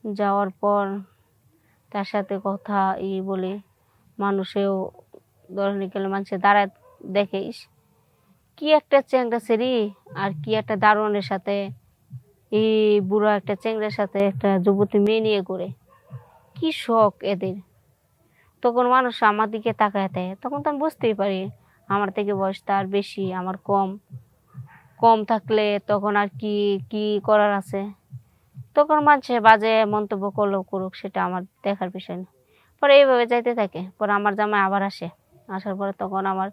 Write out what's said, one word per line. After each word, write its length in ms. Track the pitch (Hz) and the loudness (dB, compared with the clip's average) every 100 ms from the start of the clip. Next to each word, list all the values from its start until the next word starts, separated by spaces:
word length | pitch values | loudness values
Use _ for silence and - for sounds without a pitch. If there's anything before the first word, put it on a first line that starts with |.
| 220 | -8
যাওয়ার 360 | 202 202 202 202 | -2 0 0 -2
পর 500 | 185 208 202 196 196 190 _ _ _ _ _ _ _ _ | -2 0 0 0 -6 -12 _ _ _ _ _ _ _ _
তার 120 | 208 | -8
সাথে 360 | 196 208 202 196 | -4 -4 -4 -6
কথা 540 | 196 196 - 202 190 190 | -4 -6 -2 0 0 0
ই 220 | 190 190 | -4 -6
বলে, 380 | 190 196 185 202 - _ _ _ _ - | -4 -4 -4 -8 -12 _ _ _ _ -6
মানুষেও 720 | 202 196 190 202 196 190 185 - _ - _ _ _ 190 | -2 -2 -2 -2 -2 -2 -6 -12 _ -20 _ _ _ -4
ধরে 200 | 196 202 | -2 -2
নিয়ে 140 | 190 | -6
গেলে 140 | 196 196 | -6 -4
মানুষে 300 | 196 196 190 | -4 -6 -2
দাঁড়ায় 300 | 202 202 202 _ _ _ - | 4 4 2 _ _ _ -6
দেখে, 340 | 190 202 196 | -2 -2 -4
"ইস, 280 | 196 233 - _ _ _ _ _ _ _ _ _ | -8 -12 -18 _ _ _ _ _ _ _ _ _
কি 140 | 302 | 2
একটা 300 | 311 - 277 | 2 4 0
চ্যাংড়া 380 | 269 262 247 233 | 2 -2 0 -4
ছেড়ি, 520 | 233 226 247 247 208 202 _ - | 0 0 2 0 -2 -6 _ -6
আর 160 | 196 156 | -6 -6
কি 120 | 151 220 | -2 -2
একটা 200 | 220 214 | -2 2
দারোয়ানের 460 | 214 208 214 208 | 4 4 2 -2
সাথে, 480 | 190 196 196 202 196 - _ _ _ 131 _ _ _ | -2 -6 -4 -4 -4 -10 _ _ _ -20 _ _ _
এই 480 | 214 220 220 214 208 | 0 2 2 4 2
বুড়ো 300 | 185 208 208 | 2 2 2
একটা 260 | 208 - 202 | 0 -2 -6
চ্যাংড়ার 340 | 226 220 214 | -4 -4 -4
সাথে 300 | 208 202 196 | -4 -4 0
একটা 400 | 202 190 202 196 | 0 2 0 2
যুবতী 400 | 185 196 202 208 | 2 2 2 2
মেয়ে 200 | 202 220 | 2 2
নিয়ে 220 | 220 208 | 0 -2
ঘুরে, 280 | 185 185 190 - _ _ _ 131 - _ _ - | -2 -6 -8 -10 _ _ _ -20 -20 _ _ -6
কি 120 | 320 | -4
শখ 420 | 311 - 226 214 - | -4 -2 4 4 2
এদের।" 340 | - 196 190 190 - _ _ _ _ _ _ _ _ _ | -6 -4 -4 -8 -14 _ _ _ _ _ _ _ _ _
তখন 280 | 247 240 247 | 0 2 2
মানুষ 340 | 254 254 226 | 2 2 0
আমার 280 | 220 208 220 | 0 2 -2
দিকে 220 | 220 220 | -2 -6
তাকায় 360 | 220 208 202 196 | 0 0 0 -4
থাকে, 260 | 185 180 190 | -4 -8 -8
তখন 220 | 247 285 | -8 -4
তো 60 | 302 | -4
আমি 100 | 294 | -2
বুঝতেই 340 | 311 - 233 | -4 -2 -2
পারি 360 | 208 202 190 196 - _ _ _ | 0 -2 -2 -6 -12 _ _ _
আমার 240 | 196 202 | -2 -2
থেকে 220 | 196 202 | -2 -2
বয়স 300 | 196 190 196 - | -2 -2 -4 -2
তার 220 | 196 190 | -2 0
বেশি, 460 | 202 202 - 190 | -2 -4 -6 -6
আমার 240 | 185 185 185 | -4 -6 -8
কম, 400 | - 202 190 202 _ 127 - _ _ - - - _ _ | -2 0 0 -6 _ -20 -20 _ _ -20 -20 -20 _ _
কম 260 | 226 226 | 4 4
থাকলে 560 | 208 220 - 214 214 202 - | 2 -2 0 0 2 -2 0
তখন 280 | 208 202 208 | -2 2 0
আর 120 | 202 - | 0 -4
কি, 400 | 214 208 208 196 - | -4 0 0 0 -4
কি 320 | 214 214 208 | -4 -2 -2
করার 300 | 202 214 208 | 2 4 4
আছে? 360 | 202 190 202 202 202 _ 127 _ _ _ - - - | 0 -4 -8 -8 -12 _ -20 _ _ _ -20 -4 0
তখন 280 | 294 302 | 2 4
মানুষে 360 | 294 285 - 240 | 4 4 4 2
বাজে 460 | 220 220 220 220 214 | 6 6 6 2 2
মন্তব্য 460 | 208 208 202 202 | 0 -2 -4 -4
করলেও 320 | 202 208 196 | 0 0 0
করুক, 320 | 185 196 185 - | -4 -6 -6 -8
সেটা 300 | 196 196 180 | -8 -4 -4
আমার 180 | 180 190 _ | -4 -8 _
দেখার 260 | 202 196 185 | -6 -4 -6
বিষয় 280 | 214 - 180 | -8 -12 -12
না। 60 | 185 _ _ _ _ _ | -12 _ _ _ _ _
পরে 160 | 277 277 | 8 8
এইভাবে 280 | 277 247 240 | 8 4 2
যাইতে 280 | 240 233 240 | 0 0 -2
থাকে। 260 | 202 156 185 - | -2 -4 -12 -6
পরে 120 | 208 | -2
আমার 240 | 202 208 202 | 0 0 0
জামাই 240 | 208 208 | 0 2
আবার 240 | 190 196 | 2 0
আসে, 260 | 196 - 170 - _ - _ | -2 -6 -14 -14 _ -20 _
আসার 280 | 190 202 190 | -10 -8 -6
পরে 160 | 196 196 | -6 -6
তখন 280 | 196 190 196 | -6 -4 -2
আমার 240 | 190 190 | -2 -4